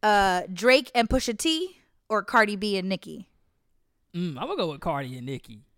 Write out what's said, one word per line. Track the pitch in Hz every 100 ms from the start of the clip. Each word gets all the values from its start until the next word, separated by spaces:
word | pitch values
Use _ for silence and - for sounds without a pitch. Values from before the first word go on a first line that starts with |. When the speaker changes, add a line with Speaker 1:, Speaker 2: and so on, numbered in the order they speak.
Speaker 1:
Uh, | 214 208 196 180 185
Drake | 180 226 262 254
and | 247 226
Pusha | 262 247 220
T | 330 320 370 - _ _ _
or | 214
Cardi | 196 240 214 208
B | 208 196
and | 185
Nicki? | 185 - 156 190 _ _ _ _ _ _ _ _ 170
Speaker 2:
Mm, | 175 143
I'm | 233
gonna | 381
go | 175
with | 143
Cardi | 175 143 135 127
and | 123
Nicki. | 131 - 107 _